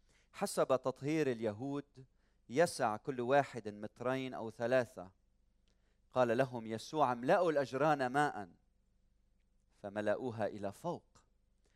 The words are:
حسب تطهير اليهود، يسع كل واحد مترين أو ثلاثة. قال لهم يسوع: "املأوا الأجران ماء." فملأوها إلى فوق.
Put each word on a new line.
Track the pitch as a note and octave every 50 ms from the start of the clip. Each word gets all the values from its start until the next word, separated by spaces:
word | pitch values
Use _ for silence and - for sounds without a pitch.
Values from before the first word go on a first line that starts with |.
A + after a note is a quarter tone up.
| _ _ _ _ _ _
حسب | - - G3 G3+ - F#3+ D#3+ -
تطهير | C3+ B2 - C3 B2 - C3 C#3+ D#3 D#3+ D3+ C3+
اليهود، | B2 A2+ A2+ G#2+ G#2 G#2 B2+ C#3 C#3 C#3+ C#3+ _ _ - C3+ - _ _ _ _ _ _ _ -
يسع | A#2 C3+ E3+ E3 - - C3+ A2+ G#2 G#2+
كل | - - C3+ B2
واحد | B2 A#2+ C3+ C#3+ C3+ - - A#2+ G#2 G#2
مترين | G#2 G#2 G#2 G#2+ _ - A#2+ B2 C3 C3 C3 C3 B2+
أو | - G#2+ A2+
ثلاثة. | G#2+ - A#2+ A#2 B2+ C3 A#2+ A2+ - G2 F2+ F#2 - _ _ _ _ _ _ _ _ _ _ _ _ _ _ _ _ _ _ _ -
قال | B2+ B2+ A#2+ A2+ B2
لهم | C3+ B2+ B2 A#2+ A2 A2
يسوع: | A2+ A2 - - - D#3 C#3+ B2
"املأوا | B2 A#2+ A#2+ C3+ F3+ G3+ F3+ E3+
الأجران | D#3 C#3+ C#3+ B2 C3 C3 C#3+ D#3+ D3+ C#3 C3 B2
ماء." | B2 C#3+ D3 C#3+ - G#2 G2+ E2+ - _ _ _ _ _ _ _ _ _ _ _ _ _ _ _ _ _ _ _ _ _ _ _ _ _ -
فملأوها | G2+ G2 G#2+ G#2 G#2 G#2 - B2+ B2+ G#2+ A2 G#2+ G2
إلى | - G#2+ G2 G2+
فوق. | G2 - - E3+ E3 A#2+ - _ _ - _ _ _ _ _ _ _ _ _ _ _